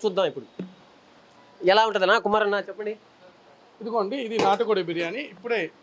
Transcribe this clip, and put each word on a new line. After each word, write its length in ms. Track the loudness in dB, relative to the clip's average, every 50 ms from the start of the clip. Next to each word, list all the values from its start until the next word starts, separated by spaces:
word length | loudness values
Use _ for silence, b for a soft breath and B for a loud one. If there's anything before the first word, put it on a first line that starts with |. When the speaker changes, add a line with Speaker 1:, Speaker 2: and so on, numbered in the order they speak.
| -4
Speaker 1:
చూద్దాం. 200 | -2 0 0 0
ఇప్పుడు 220 | 0 -2 -6 -12 -14 _ -14 -14 -14 -16 -20 -20 -20 _ _ _ _ _ -20 _ _ _ -20 -20 -20 -12 -2 2
ఎలా 220 | 4 6 6 4
ఉంటుందన్నా 320 | 4 2 2 4 4 4 4
కుమారన్న 360 | 2 2 2 2 2 2 0
చెప్పండి. 440 | -2 -4 -6 -10 -10 -8 -8 -10 -10 _ _ _ _ -20 -20 -20 _ _ -20 -20 _ _ _ _ -14
Speaker 2:
ఇదిగోండి, 360 | -8 -4 -2 -2 -2 -2 -2
ఇది 220 | -4 -4 -4 0 2
నాటుకోడి 440 | 2 2 2 2 2 0 0 0
బిర్యానీ, 360 | 0 -2 -4 -4 -4 -4 -6 -8
ఇప్పుడే 520 | -10 -10 -12 -12 -6 -4 -2 -2 -2 -4 -8 _